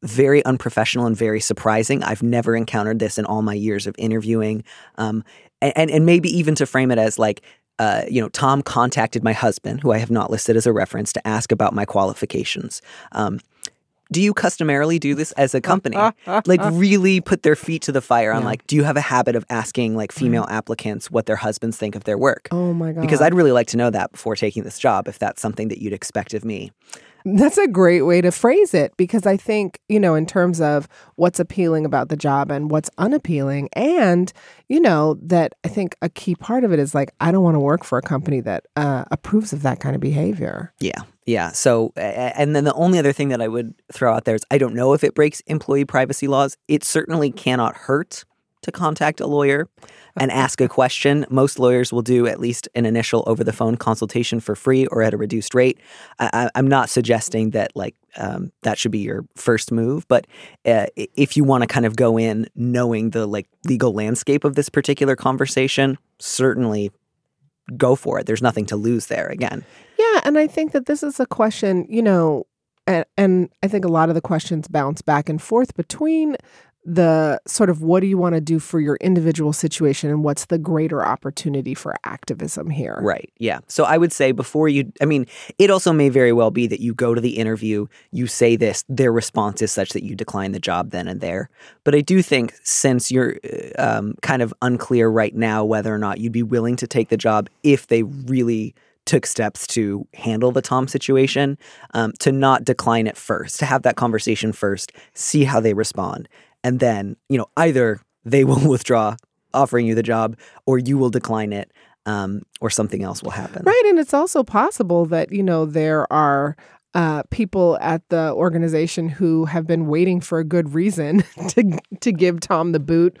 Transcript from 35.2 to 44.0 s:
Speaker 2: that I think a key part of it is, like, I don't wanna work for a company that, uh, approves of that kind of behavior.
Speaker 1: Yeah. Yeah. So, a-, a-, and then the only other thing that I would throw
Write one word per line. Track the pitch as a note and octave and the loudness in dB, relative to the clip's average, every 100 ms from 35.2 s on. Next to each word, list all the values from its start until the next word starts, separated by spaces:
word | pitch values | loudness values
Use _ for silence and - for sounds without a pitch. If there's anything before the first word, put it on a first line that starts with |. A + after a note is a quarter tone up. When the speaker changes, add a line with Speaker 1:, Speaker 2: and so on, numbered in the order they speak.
Speaker 2:
that | E3 F3+ D#3+ - | 0 0 0 -2
I | E3+ | -8
think | - F#3 - | -4 -6 -4
a | E3 | -8
key | - - E3+ | -6 -6 -6
part | - B3 A#3+ | -2 0 2
of | |
it | E3 | 2
is, | C#3+ | 0
like, | D3 C3+ - | 0 -2 -2
I | E3 | 2
don't | F#3+ | 4
wanna | F3 D#3+ | 4 4
work | C#3 E3 - | 2 0 0
for | B2+ | -4
a | |
company | - C#3 D3 C3+ | -2 -4 -2 -4
that, | A2+ F#2 - - | -2 -6 -6 -4
uh, | D3 C3 C3 | -2 -2 -4
approves | - - G#3+ G#3+ | -8 -2 -2 -2
of | E3 | -4
that | C#3 - | -4 -2
kind | C#3+ C#3 | -4 -2
of | |
behavior. | C#3 C#3+ E3+ G3+ - - - - | -2 -2 -2 -4 -6 -8 -12 -6
Speaker 1:
Yeah. | F#2 - - _ - | -6 -6 -14 _ -4
Yeah. | A2+ E2+ | -2 -2
So, | - C#3 A#2 A2+ - | 0 2 2 2 -2
a-, | |
a-, | G2+ - B2 - | -6 -4 -6 -2
and | D3 D3+ | 0 2
then | D3 | 0
the | |
only | C3 F3 F3+ | 2 2 4
other | C#3+ | 2
thing | C#3 C#3+ | 2 -2
that | B2 | -2
I | A2+ | -2
would | A2+ A#2 - - | -4 -6 -10 -16
throw | - | -2